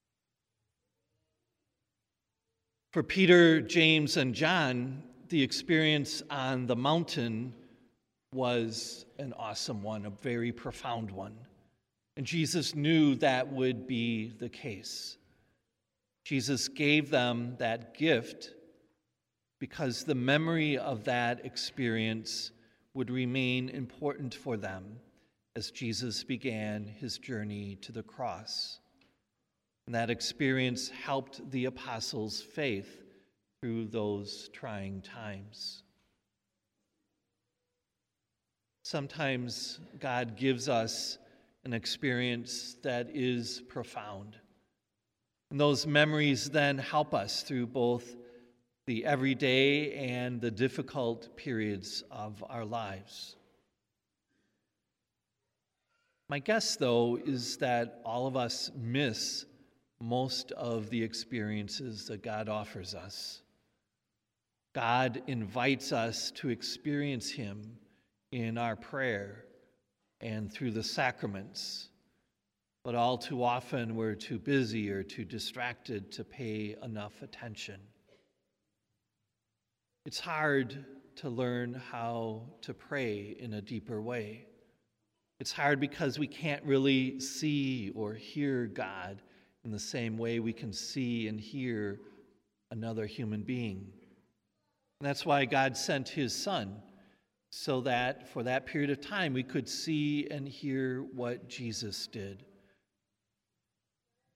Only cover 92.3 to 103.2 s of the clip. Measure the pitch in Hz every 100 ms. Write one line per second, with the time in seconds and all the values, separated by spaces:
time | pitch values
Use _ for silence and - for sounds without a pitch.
92.3 | _ _ _ _ 113 113 113 107 - 117
93.3 | 107 104 127 113 95 98 - - - _
94.3 | _ _ _ _ _ _ - 143 139 -
95.3 | 143 135 135 135 113 - 151 131 - 127
96.3 | - - 185 101 104 - - - _ _
97.3 | _ _ - - 131 123 123 123 139 -
98.3 | - 120 131 127 160 143 139 - 202 175
99.3 | 131 131 147 120 - - 156 147 147 143
100.3 | 147 139 127 147 135 131 127 139 131 120
101.3 | 123 - - 120 107 107 98 - 117 98
102.3 | 98 - - _ _ _ _ _ _